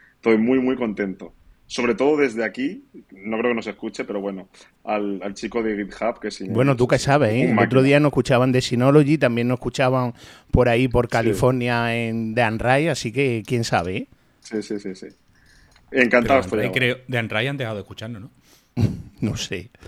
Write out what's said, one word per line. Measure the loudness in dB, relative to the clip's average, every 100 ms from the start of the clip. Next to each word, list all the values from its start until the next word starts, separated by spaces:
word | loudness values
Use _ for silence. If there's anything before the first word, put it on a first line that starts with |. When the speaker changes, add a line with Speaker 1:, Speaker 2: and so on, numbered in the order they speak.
| _
Speaker 1:
Estoy | _ 2 4
muy, | 4 2
muy | 2 -2
contento. | -4 -4 -6 -6 -14 -20 _ _ -14
Sobre | -4 -2 2
todo | 2 2
desde | 0 0
aquí, | -6 -4 -8 -8 -16 -20 -20
no | -16 -8 -2
creo | -2
que | -2
nos | -6
escuche, | -10 -10 -10
pero | -8 -6
bueno, | -6 -8 -14 _ -20 _
al, | -6 -4 -4 -6
al | -8
chico | -10 -8 -4
de | -4 -4
GitHub, | -6 -6 -6 -4
que | -8
sí | -10 -6
Speaker 2:
Bueno, | 0 2 2
tú | 2
qué | 0
sabes, | 2 2 2
¿eh? | 2
Speaker 1:
un | 2 2
Speaker 2:
El |
otro | 4 4
Speaker 1:
máquina. |
Speaker 2:
día | 4 4
nos | 4
escuchaban | 0 2 2 2
de | 2
Synology, | 0 0 4 6 6 2
también | 2 0 -2
nos | -2
escuchaban | -4 0 0 2 -2 -6 -16 -20 _
por | 2 4
ahí, | 4 2
por | 2 2
Speaker 1:
Sí. |
Speaker 2:
California, | 2 2 2 2 2 0 0 0 -2
en, | -2 -2 -2 0
de | 0
Unraid, | 0 2 2 2
así | -2 -4
que | -2 -2 -2
quién | -2 -2
sabe, | 0 0 -2 -6
¿eh? | -8 _ _ _
Speaker 1:
Sí, | -10 -8
sí, | -6 -8
sí, | -8
sí. | -14 -16 -20 _ _ _ _ _ _ -6
Encantado | 0 4 4 4 2
Speaker 3:
Pero |
Speaker 1:
estoy | 2 -2
Speaker 3:
Unraid | -2
Speaker 1:
ahora. | 0
Speaker 3:
creo, | 0 -2 -4
de | -4
Unraid | -2 -2 -4
han | -4
dejado | -6
de | -8
escucharnos, | -10 -14 -14 -14
¿no? | -16 _ _ _ _ -2
Speaker 2:
<laughs> | -2 -2 -14 -6
No | -4 -4
sé, | -6 -10 -12 _